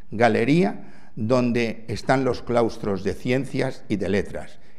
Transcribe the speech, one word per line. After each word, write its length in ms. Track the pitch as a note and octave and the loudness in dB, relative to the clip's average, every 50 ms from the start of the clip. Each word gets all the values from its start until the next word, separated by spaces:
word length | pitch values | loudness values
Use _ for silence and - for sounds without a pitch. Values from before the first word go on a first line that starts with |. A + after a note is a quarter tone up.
| - - | -10 -6
galería 760 | - G#2 A#2+ A#2 G#2+ A2 A#2 B2+ D3+ E3+ F#3+ - - - - - - - - - - | 0 4 4 6 6 4 4 4 4 4 4 2 0 -4 -8 -10 -10 -10 -10 -10 -6
donde 720 | - A2 A2 B2+ B2+ B2 A#2+ A2+ A#2+ A#2 A2 G2 - - - | -4 0 2 4 4 4 2 2 2 0 0 -2 -6 -6 -6
están 360 | G#2 F#2+ - - - C#3+ C3 | -6 -4 0 2 2 2 4
los 180 | B2+ A#2 - | 0 -2 -2
claustros 640 | - - A#2 A#2+ A#2 G#2+ - - - G#2+ G2 F2+ F#2+ | -2 0 2 2 2 2 0 -2 -4 -2 -2 0 -2
de 100 | G2 - | -2 -4
ciencias 720 | - - A#2+ B2 A2 - - - C3 C3 C3+ - - - - | -2 -2 0 0 0 0 -2 -2 -2 -2 -2 -4 -6 -4 -4
y 100 | A2 F#2 | -2 -2
de 120 | F#2+ F2 | 0 0
letras, 500 | G2 G2+ E2+ - - D2+ - - - - - - - | 0 0 0 -2 -6 -10 -10 -10 -10 -10 -10 -10 -10